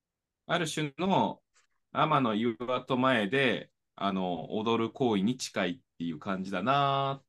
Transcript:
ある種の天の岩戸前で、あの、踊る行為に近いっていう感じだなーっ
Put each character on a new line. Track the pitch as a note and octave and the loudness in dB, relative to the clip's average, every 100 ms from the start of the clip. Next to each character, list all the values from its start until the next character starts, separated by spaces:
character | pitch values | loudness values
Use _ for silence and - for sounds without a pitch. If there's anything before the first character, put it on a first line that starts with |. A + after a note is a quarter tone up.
| _ _ _ _ - | _ _ _ _ -4
あ | E3+ | -2
る | D#3+ | -2
種 | D#3 D3+ - | -4 -6 -4
の | F#3 E3 G#2 - _ _ _ _ _ | 0 2 2 -2 _ _ _ _ _
天 | - D#3 D3 | 0 2 2
の | B2 G#2+ | 2 2
岩 | A#2 A2+ A#2+ B2+ | 0 -2 -2 -4
戸 | - B2+ | 0 2
前 | C3 B2 G2 | 4 4 2
で、 | C3+ C3 E2+ - _ _ - | 2 2 0 -4 _ _ -4
あ | G2 | -2
の、 | F#2+ F#2 E2+ E2+ G#2 | 0 -2 -4 -4 -2
踊 | A2 A2+ A2+ | 0 0 0
る | |
行 | - B2 G#2 | 0 2 2
為 | |
に | G2+ C3 | 2 -2
近 | - - F#2 | -4 -2 -2
い | |
っ | F2+ _ - | -4 _ -8
て | |
い | E2+ | -6
う | D2+ | -6
感 | G2+ F#2+ | -6 -6
じ | F#2+ | -4
だ | F#2 | -4
な | A2 C#3 C#3 C#3 C#3 | 0 2 2 0 -2
ー | |
っ | C#3 | -6